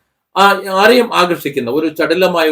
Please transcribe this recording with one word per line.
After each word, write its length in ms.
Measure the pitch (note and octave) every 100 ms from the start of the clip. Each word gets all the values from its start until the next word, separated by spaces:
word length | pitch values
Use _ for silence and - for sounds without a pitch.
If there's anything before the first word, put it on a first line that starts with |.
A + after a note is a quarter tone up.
| _ _ _ -
ആ, 20 | G3 F#3+ G3 F#3+
ആരെയും 280 | G#3+ B3 A3+ E3+
ആകർഷിക്കുന്ന 500 | F3 E3 D3+ C#3 A#2+ C#3
ഒരു 100 | D#3+ D#3
ചടുലമായ 480 | D3+ E3 F#3 F3 D#3